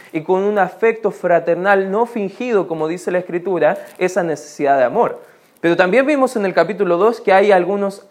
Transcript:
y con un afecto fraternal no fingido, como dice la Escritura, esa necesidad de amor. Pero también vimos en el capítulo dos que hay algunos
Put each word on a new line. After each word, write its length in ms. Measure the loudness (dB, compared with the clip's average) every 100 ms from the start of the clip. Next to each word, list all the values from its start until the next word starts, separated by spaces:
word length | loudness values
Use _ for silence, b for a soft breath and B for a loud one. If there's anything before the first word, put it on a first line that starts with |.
| B
y 100 | -8
con 220 | -2 0
un 160 | 0 0
afecto 500 | -2 0 -2 0 -4
fraternal 800 | -4 0 2 2 0 2 2 2
no 160 | -2 -2
fingido, 600 | -2 -6 -6 -2 -2 -2
como 200 | -4 -4
dice 200 | -4 -4
la 100 | -4
Escritura, 580 | -4 -6 -4 0 0 0 B -4
esa 240 | -2 -2
necesidad 560 | -2 -6 -10 -4 0 2
de 60 |
amor. 380 | 2 2 0 -2 b b b b
Pero 160 | 0 2
también 280 | 2 2 2
vimos 300 | 0 0 0
en 100 | 0
el 80 |
capítulo 440 | 0 0 -2 0 2
dos 240 | 2 0
que 100 | 2
hay 200 | 4 6
algunos 540 | 4 2 -2 -4 -6 -10